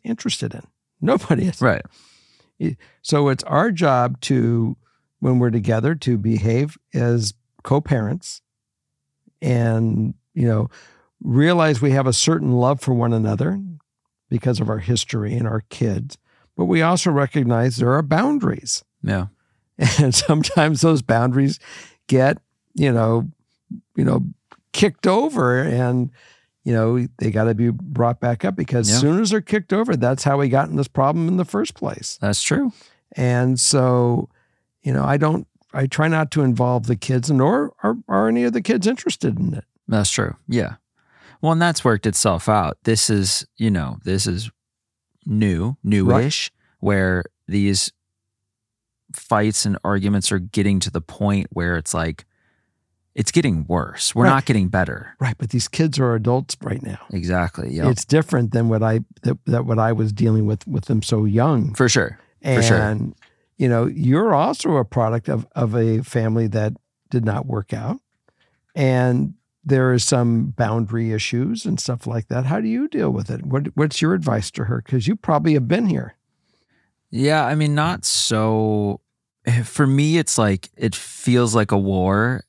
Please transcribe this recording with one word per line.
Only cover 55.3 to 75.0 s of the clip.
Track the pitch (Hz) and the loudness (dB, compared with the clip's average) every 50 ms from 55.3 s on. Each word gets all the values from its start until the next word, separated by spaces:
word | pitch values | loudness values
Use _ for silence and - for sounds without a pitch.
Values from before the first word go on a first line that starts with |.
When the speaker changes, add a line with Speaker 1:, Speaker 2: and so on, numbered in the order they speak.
| 110 | -4
Speaker 1:
but | - - 107 | -4 -6 -4
these | - 123 - - | -4 -4 -4 -4
kids | - - 160 160 131 139 | -2 0 0 0 0 0
are | 135 120 117 | 0 0 0
adults | 113 107 123 123 127 135 - - - - | 0 0 0 0 0 -2 -4 -10 -10 -8
right | - 101 - - | -8 -8 -8 -8
now. | - 98 - - - | -10 -12 -14 -12 -10
Speaker 2:
Exactly, | - 92 85 87 90 90 87 82 - - - 60 64 | -8 -6 -4 -2 0 0 0 -2 -4 -6 -8 -6 -4
yep. | 80 - 135 | 0 0 0
Speaker 1:
It's | 127 - - | 0 0 0
different | - 143 160 156 - - 127 120 107 - | 0 2 2 2 2 0 0 0 0 0
than | 120 117 113 | 0 2 2
what | 113 107 110 | 2 2 2
I, | 113 110 110 98 - - _ - | 2 0 0 -2 -6 -12 _ -4
that, | 127 139 - - | -4 -4 -4 -2
that | - - 120 127 | -2 -2 0 0
what | 123 117 110 | 0 0 0
I | 110 113 117 | 2 0 0
was | 107 113 107 104 | 0 0 -2 0
dealing | 101 123 113 110 110 107 | 0 2 2 2 2 2
with, | 107 107 - - | 0 -2 -4 -4
with | - - - - | -6 -6 -6 -2
them | - 113 110 104 | -2 -2 -2 0
so | - 120 107 107 | 0 0 0 2
young. | 104 101 113 123 156 151 120 104 147 107 | 2 2 2 2 2 2 2 0 0 0
Speaker 2:
For | - 131 117 | 2 2 4
sure. | - 131 85 - - - _ _ _ _ - | 4 2 0 -2 -4 -12 _ _ _ _ -4
For | 147 127 117 117 | 0 0 2 4
sure. | 117 120 110 | 4 4 4
Speaker 1:
And, | 107 104 110 107 117 135 - _ _ _ _ _ _ _ _ - | 2 0 0 -2 -4 -6 -10 _ _ _ _ _ _ _ _ -2
you | 143 127 | 0 2
know, | 120 117 117 | 2 2 0
you're | - - 160 - 123 135 160 214 226 175 | 0 -2 0 2 2 4 4 4 2 2
also | 143 160 247 - - - - 160 | 2 2 2 0 -2 -2 0 0
a | 139 117 | 0 0
product | 101 - 127 113 110 113 117 - - | 0 0 0 0 0 0 -2 -4 -4
of, | 139 113 - - - | -6 -6 -6 -6 -6
of | 156 123 113 107 | -4 -2 -2 0
a | 120 113 113 110 110 127 | 0 2 2 2 0 -2
family | - - 120 113 113 110 113 113 | -2 -2 -2 0 0 0 0 0
that | 107 101 110 107 107 - - _ _ _ _ _ _ | 0 0 -2 -2 -2 -4 -6 _ _ _ _ _ _
did | - 123 113 | -2 -2 0
not | 110 101 139 135 | 0 -2 -4 -4
work | 135 120 107 98 - - | -6 -6 -6 -6 -6 -8
out. | 110 110 123 214 269 _ _ _ _ _ _ _ _ _ _ _ _ _ _ - | -8 -6 -6 -8 -8 _ _ _ _ _ _ _ _ _ _ _ _ _ _ -4
And | 165 139 131 127 127 127 127 123 127 143 151 - _ _ _ _ _ - | 0 0 2 2 2 2 2 2 0 -2 -4 -6 _ _ _ _ _ -2
there | 151 139 131 127 127 127 | 0 2 4 4 4 4
is | 120 - | 2 2
some | - 143 127 120 117 117 113 110 | 2 2 2 2 2 2 0 0
boundary | 143 - - 120 107 110 117 113 101 113 113 113 113 110 | -2 -2 -2 -2 0 0 -2 -2 -2 -4 -4 -4 -2 -2
issues | 107 - - - 120 131 170 233 220 - | -4 -4 -4 -4 -2 -2 -2 -4 -6 -4
and | 220 185 - | -4 -4 -4
stuff | - - 123 120 - | -4 -6 -6 -6 -6
like | 120 117 117 107 - | -6 -6 -6 -4 -4
that. | 131 123 127 | -4 -4 -2
How | 131 160 208 220 | -2 -2 -2 -2
do | 220 | -2
you | 226 247 285 311 | -2 -2 -4 -4
deal | - 285 - 139 | -2 -2 -2 -2
with | 127 110 104 - | -2 -4 -4 -6
it? | 127 123 - | -8 -8 -6
What, | 139 127 139 147 - - | -4 -4 -4 -4 -4 -2
what's | - 151 151 - - | -2 -2 -2 0 -2
your | 160 156 185 | -2 0 0
advice | 185 160 143 117 107 101 - - | 0 0 0 -2 -2 -2 -6 -6
to | - - | -6 -4
her? | 101 123 120 | -4 -4 -4
'Cause | - - 135 127 | -4 -4 -2 -2